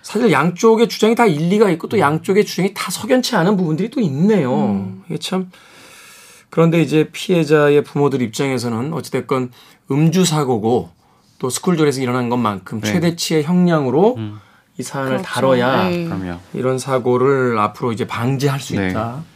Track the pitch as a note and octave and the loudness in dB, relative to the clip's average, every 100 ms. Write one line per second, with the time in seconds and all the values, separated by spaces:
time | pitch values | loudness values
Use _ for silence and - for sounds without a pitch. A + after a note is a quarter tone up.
0 | - G#3+ A#3+ C#3 D#3+ F3 A3+ A3 A#3 - | -6 0 2 4 0 2 4 4 2 2
1 | A3 A#3 A#3 D3 E3+ G#3 G#3+ E3 - G#3+ | 0 4 2 2 0 4 2 2 -2 0
2 | D3 D#3 F#3 G3 G3+ - G3 G3+ - - | 2 0 0 0 0 -2 -4 -4 -10 -8
3 | G#3+ B3+ B3 G#3+ E3+ G3+ E3+ D#3+ A3 C#4+ | 0 0 2 0 2 0 0 -2 -4 -2
4 | F#3+ C3+ F#3+ G#3+ B2+ - G#2 G3+ G2 - | -2 0 2 2 2 0 0 -2 -6 -12
5 | - - - F#3 F#3 - - - - - | -12 -10 -6 -6 -6 -14 -20 -20 -20 -20
6 | - - - - _ - E3 E3 C#3+ D#3 | -20 -20 -20 -20 _ 2 4 4 2 2
7 | D3+ - - F3 D3 D#3 D3 D3 C3 D3 | 0 -4 -2 0 4 4 6 4 2 0
8 | C#3+ C3 A#2 A2 C#3 B2+ A#2+ A2+ C#3 D#3+ | 0 0 -4 -2 -2 -2 -4 -4 -4 -8
9 | - C#3 A#2+ C3 B2+ - - _ _ C#3 | -6 -8 -2 -2 -4 -10 -20 _ _ 2
10 | D#3+ F3 F3+ D#3 C3 A#2 A2 A#2+ E2+ _ | 2 4 2 0 0 0 0 0 -2 _
11 | _ _ _ _ C3 - - E3 D3+ C3 | _ _ _ _ -8 -4 -2 2 2 2
12 | B2 B2+ A#2+ B2 A2 F#2+ - A2 G#2+ E3 | -2 -2 0 0 0 -2 -8 -6 -2 0
13 | E3+ E3+ - D#3+ D3 F3+ F3 D#3+ C3 C3+ | 0 -2 -2 -2 2 2 4 2 2 2
14 | G#3+ B3 G#2+ G#2 _ _ _ - B2 C#3 | 2 0 -8 -12 _ _ _ -14 -10 -6
15 | C3 G2+ F#2+ B2 C3 B2+ B2 B2+ F3+ F3 | -4 -4 -4 -2 2 2 2 2 0 -2
16 | E3+ F#2+ F#2 F2 - - B2+ C3 C3+ C3 | -4 -6 -8 -10 -10 -4 -2 -4 -2 -2
17 | A#2+ B2 C3 C#3 B2+ A2+ G#2 - B2+ G#2+ | 0 2 2 2 0 0 -2 -2 -4 -4
18 | G#2+ A2 A#2+ C3+ C#3 C#3 - G#2 F#2 G#2+ | -6 -4 -4 0 -2 -2 -6 -4 -2 -4
19 | A#2 B2+ E3 | -6 -8 -16